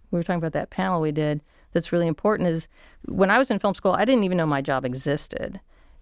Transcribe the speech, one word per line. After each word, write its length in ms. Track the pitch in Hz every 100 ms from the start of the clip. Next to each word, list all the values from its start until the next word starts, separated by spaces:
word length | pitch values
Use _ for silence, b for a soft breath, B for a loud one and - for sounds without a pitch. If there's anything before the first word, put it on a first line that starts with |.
| -
we 80 | 175
were 40 |
talking 140 | 170 175
about 140 | 165
that 160 | 147 -
panel 300 | - 190 175
we 120 | 156
did, 280 | 151 151 151 b b b
that's 200 | 175 -
really 140 | 175 165
important 400 | 151 208 214 180
is 180 | 165 - b b b -
when 240 | - 190
I 80 | 226
was 120 | 269
in 80 | 202
film 160 | 202
school, 180 | - 196
I 120 | 175 226
didn't 180 | 254
even 120 | 190 180
know 80 | 160
my 160 | 139
job 220 | 139 131 127
existed. 760 | 127 147 147 - - - - b b b b